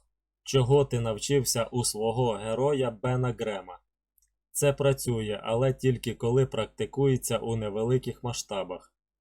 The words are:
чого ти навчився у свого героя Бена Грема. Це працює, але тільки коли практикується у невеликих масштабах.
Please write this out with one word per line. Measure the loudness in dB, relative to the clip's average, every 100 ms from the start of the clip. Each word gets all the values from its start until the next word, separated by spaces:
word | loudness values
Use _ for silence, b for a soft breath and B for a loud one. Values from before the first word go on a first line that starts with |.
| _ _ _ _
чого | -2 2 6 4 4
ти | 0
навчився | -2 -4 2 2 2 0
у | -2 -2
свого | -2 0 0 2 0
героя | 0 -4 0 2 2 0
Бена | -2 -2 0 0 -2
Грема. | -4 -4 -8 -16 _ _ _ _ _ _ _
Це | 0 0
працює, | 2 2 2 0 -2 -2 -4
але | -2 2 2
тільки | 2 0 0 -2
коли | -4 0 2 2
практикується | 0 -6 -4 -6 0 2 2 0 -2
у | -2 -4
невеликих | -4 -2 0 0 0 -6
масштабах. | -6 -6 -6 -6 -6 -10 -14 _ _ _